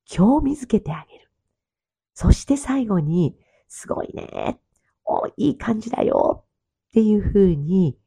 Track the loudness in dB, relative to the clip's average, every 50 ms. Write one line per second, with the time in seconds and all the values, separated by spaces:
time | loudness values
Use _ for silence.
0 | _ -6 0 2 4 4 4 2 0 -2 -4 -6 -4 -2 -2 -2 -2 -4 -10 -10
1 | -14 _ -20 -20 _ _ _ _ _ _ _ _ _ _ _ _ _ _ _ _
2 | _ _ _ 0 4 4 4 4 2 0 -2 -2 -2 -2 -2 -2 0 0 0 0
3 | 0 0 0 0 0 0 -2 _ _ _ _ _ _ _ -20 -12 -10 -8 -6 -6
4 | -8 -8 -12 -14 -14 -12 -10 -6 -6 -6 -6 -8 _ _ _ _ _ _ _ _
5 | _ -4 -4 -4 -4 -6 -4 -2 -2 -2 -2 -2 -4 -4 -4 -4 -6 -6 -4 -2
6 | -2 0 0 2 0 0 -2 -4 -10 _ _ _ _ _ _ _ _ _ 2 2
7 | 4 4 2 2 0 2 2 4 4 4 2 0 -2 0 2 2 2 0 -2 _
8 | _